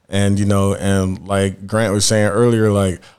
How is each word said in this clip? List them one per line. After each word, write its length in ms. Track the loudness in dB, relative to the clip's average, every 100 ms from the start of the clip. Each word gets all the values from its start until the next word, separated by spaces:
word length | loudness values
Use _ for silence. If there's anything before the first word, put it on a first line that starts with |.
| _
And, 300 | -2 0 0
you 80 | 0
know, 280 | 0 0
and 520 | -2 -2 0 -2 -4 -4
like 400 | -2 -2 -4 -6
Grant 260 | -2 0
was 120 | 0 0
saying 220 | 0 0
earlier, 420 | 2 2 2 2
like, 300 | 2 0 -4 -12